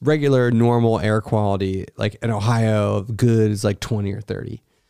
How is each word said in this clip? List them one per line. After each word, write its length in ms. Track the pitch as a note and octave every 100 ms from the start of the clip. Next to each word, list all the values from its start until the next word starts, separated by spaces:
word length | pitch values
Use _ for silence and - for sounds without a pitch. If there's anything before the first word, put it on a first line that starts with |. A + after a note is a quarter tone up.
regular, 500 | B2+ D#3 C#3+ C3 B2
normal 480 | A#2 A#2+ A#2+ A#2 A2
air 220 | G#2 G#2+
quality, 640 | - G#2+ G#2 G2 G2 F#2+ - -
like, 180 | G#2 -
in 80 | A2+
Ohio, 720 | G#2 G#2+ A#2+ A2 G#2+ G2+ G#2
good 480 | G#2+ G#2 A#2+ A2+ G#2+
is, 120 | G#2
like, 160 | G#2+ G2+
twenty 340 | - G#2+ G2+
or 100 | G2
thirty. 400 | - G2 - - _ _ _